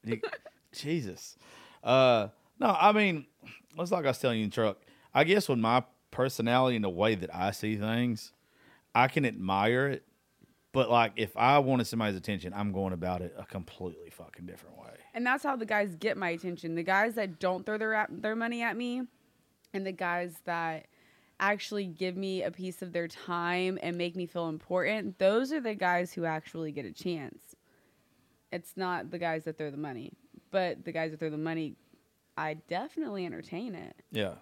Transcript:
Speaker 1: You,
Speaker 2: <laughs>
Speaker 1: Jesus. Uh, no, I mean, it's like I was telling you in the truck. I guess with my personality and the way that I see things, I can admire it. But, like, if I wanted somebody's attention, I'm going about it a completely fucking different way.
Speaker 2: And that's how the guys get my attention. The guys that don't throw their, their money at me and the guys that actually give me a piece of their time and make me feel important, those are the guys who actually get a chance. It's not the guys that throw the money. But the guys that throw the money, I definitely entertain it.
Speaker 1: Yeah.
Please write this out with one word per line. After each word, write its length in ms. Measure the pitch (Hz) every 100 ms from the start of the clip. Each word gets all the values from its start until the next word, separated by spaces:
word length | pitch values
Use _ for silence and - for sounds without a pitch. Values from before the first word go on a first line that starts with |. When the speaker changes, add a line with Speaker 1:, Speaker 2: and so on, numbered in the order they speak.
| -
Speaker 1:
You, 160 | 107 415 - -
Speaker 2:
<laughs> 240 | _ _
Speaker 1:
Jesus. 640 | - 143 165 113 87 - - - - - -
Uh, 440 | - 127 127 117 104 - _ _
no, 160 | 247 175
I 120 | 175
mean, 340 | 208 208 160 139 _ - - _ -
it's 140 | 170
like 140 | 180 143
I 40 |
was 100 | 123
telling 200 | 131 113
you 60 | 107
in 40 |
the 40 | 110
truck. 220 | 110 95 _ - _
I 100 | 131
guess 260 | 156 202 -
with 100 | 131
my 240 | 110 123 - _ _
personality 640 | - 131 - 117 123 131 120
and 100 | 101
the 40 |
way 260 | 87 107 107
that 180 | 85
I 180 | 85 95
see 240 | 98 107 107
things, 560 | 104 113 123 110 - _ _ _ _ _ _ 113
I 120 | 131
can 180 | 160 135
admire 600 | 104 92 95 107 123 139
it. 160 | 135 _ _ _ _ _ _ _
But, 180 | 131 120
like, 220 | 120 113 101
if 200 | 104 -
I 220 | 117 143
wanted 260 | 135 131 117
somebody's 280 | 117 107 95
attention, 380 | - 98 90 101
I'm 160 | 104
going 220 | 95 95
about 280 | 90 87 90
it 120 | 87 -
a 60 |
completely 680 | 92 98 87 - 90 80 85
fucking 340 | - 82 - 90
different 320 | 87 - -
way. 140 | - - - -
Speaker 2:
And 100 | 247
that's 180 | 269
how 120 | 294 269
the 100 | 220
guys 300 | 214 208 165
get 200 | 196 190
my 140 | 185
attention. 460 | 170 185 170 170 165
The 80 |
guys 320 | 170 190 220 226
that 240 | 196 165
don't 260 | 185 180 196
throw 140 | 214
their, 260 | 220 220 214
their 260 | 175 214 220
money 260 | 233 240
at 160 | 233 220
me 240 | 247 247 247 _ _ _ _ _ _
and 100 | 196 190
the 60 |
guys 440 | 185 180 175 175 165 -
that 400 | 170 165 160 - _ _ _ _ _
actually 480 | 190 208 - 208 190
give 280 | 160 185 180
me 280 | 196 185
a 80 | 110
piece 320 | 170 185 175
of 100 | 180
their 140 | 170 170
time 720 | - - 175 170 180 185 190
and 160 | - 175
make 180 | 175 175
me 120 | 175
feel 200 | 175 165
important, 680 | 156 - 180 165 214 202 185
those 340 | 190 220 262
are 80 | 311
the 140 | 233
guys 400 | 202 185 175 180
who 120 | - 165
actually 460 | 156 - 160 160
get 140 | 147 117
a 60 |
chance. 640 | - 180 170 - - - - _ _ _ _ _ _ _ _ _
It's 260 | 175 - -
not 320 | 185 175 147
the 80 | 175
guys 280 | 170 160 156
that 120 | 156
throw 140 | 151
the 60 | 139
money. 340 | 151 120 127 - _ - _
But 340 | 190 180 139 -
the 60 |
guys 180 | 165 160
that 80 | 156
throw 120 | 160
the 60 | 151
money, 400 | 160 165 151 - _ _ _ _ _ -
I 180 | 156 156 -
definitely 580 | 175 277 - 294 196 180
entertain 480 | 82 - 170 240
it. 220 | 180 - - _
Speaker 1:
Yeah. 220 | 117 101 82